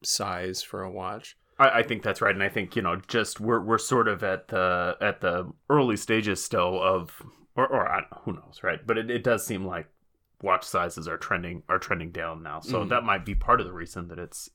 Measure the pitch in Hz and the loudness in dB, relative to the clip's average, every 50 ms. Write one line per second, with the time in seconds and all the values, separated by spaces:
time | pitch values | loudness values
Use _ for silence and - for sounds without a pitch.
0 | - - - - 104 101 92 90 90 92 92 - - - - 98 95 92 92 95 | -4 -4 -2 -2 -2 -2 -4 -4 -4 -6 -6 -6 -8 -8 -10 -10 -8 -8 -8 -8
1 | 92 92 101 113 - - - _ _ _ _ - 135 135 120 117 113 - 117 107 | -8 -8 -8 -10 -12 -18 -20 _ _ _ _ 6 6 6 8 6 2 2 0 -2
2 | - 110 95 - 113 101 95 95 98 98 95 110 95 90 - 117 92 87 87 92 | -2 -2 0 2 2 2 2 2 0 0 0 -2 -4 -2 -2 -2 0 0 -2 -2
3 | - - - 117 104 - - - 107 113 117 113 90 107 113 107 - - 135 123 | -4 -2 0 0 0 0 -4 -4 0 0 0 2 2 2 2 2 2 2 4 4
4 | 110 110 101 87 107 95 95 92 - - 92 92 92 92 90 87 90 90 - - | 4 2 2 0 0 -2 -2 -2 -4 -2 0 2 2 2 2 2 0 0 0 0
5 | - 104 95 - - 92 85 90 90 - - _ _ - - 151 131 123 107 101 | 0 0 0 0 0 0 0 0 -4 -6 -10 _ _ 2 4 4 4 4 2 0
6 | - - 110 113 107 104 95 - - - - 98 87 90 92 90 92 92 92 90 | 2 2 2 2 2 0 -2 -2 -2 -2 0 2 2 2 2 2 2 2 2 2
7 | 87 - - - - - - _ - _ - - 127 135 135 123 90 - 90 95 | -2 -6 -14 -18 -20 -20 -20 _ -16 _ 0 0 2 2 2 2 2 2 0 -2
8 | - - - - - - 90 - - - - - - 95 82 78 - 113 113 110 | -2 -6 -12 -10 -8 -8 -8 -8 -10 -20 -12 -4 -2 -2 -2 -2 0 0 0 0
9 | 110 117 120 113 - 123 117 104 - - 113 92 95 92 90 85 78 - _ _ | 0 -2 -2 0 2 2 2 2 0 -4 -4 -4 -4 -4 -6 -6 -8 -10 _ _
10 | _ _ _ _ _ _ _ - - 98 92 92 - - - 90 87 87 - 80 | _ _ _ _ _ _ _ -4 2 2 2 2 2 0 0 0 0 0 -4 -8
11 | 80 82 80 85 - - 101 87 87 85 87 - - - 90 92 - - 101 85 | -8 -8 -8 -6 -4 -2 -2 -2 -4 -6 -10 -8 -4 -2 -2 0 0 -2 -4 -4
12 | 80 85 87 85 82 82 80 80 82 76 73 80 78 - - 90 90 92 123 120 | -4 -8 -6 -6 -6 -6 -8 -8 -10 -10 -10 -10 -6 -4 -2 -2 0 0 0 0
13 | 120 110 98 95 87 101 98 - - - 123 123 98 90 90 87 85 85 - 92 | 2 0 -2 -2 -2 -2 -2 0 4 4 4 4 2 -2 -8 -10 -10 -10 -10 -12
14 | 87 87 85 87 87 87 - - - - | -10 -10 -10 -12 -12 -12 -12 -14 -14 -14